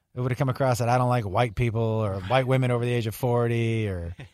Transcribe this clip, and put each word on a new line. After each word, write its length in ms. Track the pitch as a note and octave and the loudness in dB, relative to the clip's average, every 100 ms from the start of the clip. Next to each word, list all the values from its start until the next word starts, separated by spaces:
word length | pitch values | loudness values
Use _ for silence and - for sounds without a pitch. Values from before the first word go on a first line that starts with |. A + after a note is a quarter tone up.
| _ B2 | _ -6
it 60 | |
would 100 | B2+ | -4
have 60 | B2 | -2
come 100 | C3+ | -2
across 300 | B2 C3+ A#2 | 0 0 2
that 100 | A#2 | 2
I 80 | B2+ | 2
don't 100 | B2 | 2
like 140 | B2 G2+ | 0 0
white 300 | G2 B2 G2 | 0 0 0
people 260 | A#2+ A2 | -2 0
or 380 | A2+ A2 G#2+ G2 | 0 0 -2 -4
white 260 | F#2 C3 B2+ | 0 0 2
women 240 | C3 B2+ | 2 2
over 120 | A#2+ | 0
the 80 | B2 | 0
age 140 | A#2+ A2 | 0 -2
of 80 | - | -2
forty 720 | B2 A#2+ A#2 A#2 A2+ A2+ G#2 | 0 2 2 2 0 0 -2
or 280 | F2+ E2+ F2+ C3+ | -4 -6 -10 -16